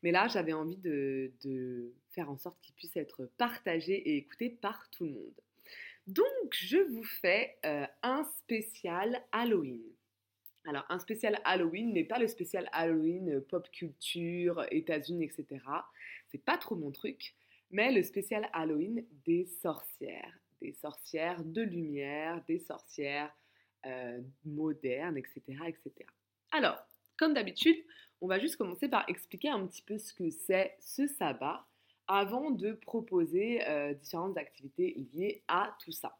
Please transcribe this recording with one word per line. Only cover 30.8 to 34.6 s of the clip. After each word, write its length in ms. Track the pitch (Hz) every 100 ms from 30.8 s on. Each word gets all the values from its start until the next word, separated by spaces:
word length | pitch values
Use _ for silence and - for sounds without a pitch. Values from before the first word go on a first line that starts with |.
ce 260 | - - 277
sabbat 600 | 285 170 135 139 170 - _ _ _ -
avant 440 | 196 202 240 302
de 220 | 226 196
proposer, 960 | 220 - 226 226 180 165 170 214 240 -
euh, 280 | 151 147
différentes 420 | 143 - 165 185 180
activités 580 | 147 -